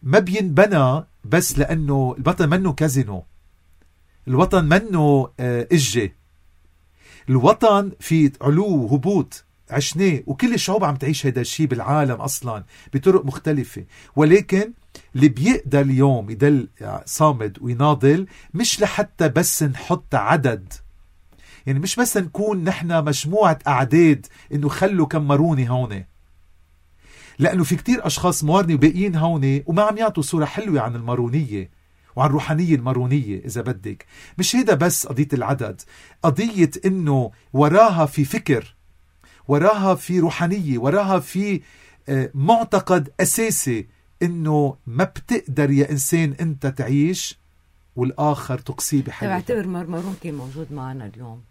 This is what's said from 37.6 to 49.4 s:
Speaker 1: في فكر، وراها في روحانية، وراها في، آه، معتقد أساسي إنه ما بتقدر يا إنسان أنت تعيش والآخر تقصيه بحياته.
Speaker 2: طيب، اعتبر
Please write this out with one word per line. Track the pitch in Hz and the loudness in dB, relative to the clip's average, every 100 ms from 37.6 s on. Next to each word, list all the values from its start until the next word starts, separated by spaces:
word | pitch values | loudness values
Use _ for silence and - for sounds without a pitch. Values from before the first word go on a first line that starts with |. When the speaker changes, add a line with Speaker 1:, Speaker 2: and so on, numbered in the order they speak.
| 151 185 226 175 151 | 4 6 6 4 0
Speaker 1:
في | - 139 | 0 -2
فكر، | 220 - 127 - _ _ _ _ _ _ _ - | -4 -2 -2 -2 _ _ _ _ _ _ _ -2
وراها | 143 180 214 190 185 | 2 4 2 2 0
في | - 180 | 0 0
روحانية، | 165 - 170 202 160 123 | 0 0 -2 -2 -2 -2
وراها | 127 180 196 185 | 0 0 0 -2
في، | - 180 202 185 - _ _ _ - | -2 -6 -4 -4 -8 _ _ _ -6
آه، | 135 127 | -4 -2
معتقد | 139 147 226 226 202 - 185 139 _ | -2 2 2 2 -2 2 0 0 _
أساسي | 185 - 226 - - 117 - _ _ _ | -2 0 -2 -2 -4 -4 -6 _ _ _
إنه | 175 170 156 151 143 135 - | -4 -2 0 0 0 -4 -10
ما | 120 | -4
بتقدر | 190 - - 240 - 131 143 | -4 -4 -4 -4 -2 -2 2
يا | 139 143 | 2 2
إنسان | 147 135 170 160 | 0 -2 0 0
أنت | 139 165 139 139 | -2 -6 -4 -6
تعيش | 135 120 143 151 185 - - _ _ _ _ _ - | -4 -2 0 0 -2 -8 -14 _ _ _ _ _ -4
والآخر | 123 - 147 147 - 127 | -4 -2 -2 -2 -6 -8
تقصيه | - 127 - 143 | -8 -8 -2 -2
بحياته. | 131 - | -4 -6
Speaker 2:
طيب، | 208 | -6
اعتبر | 185 | -6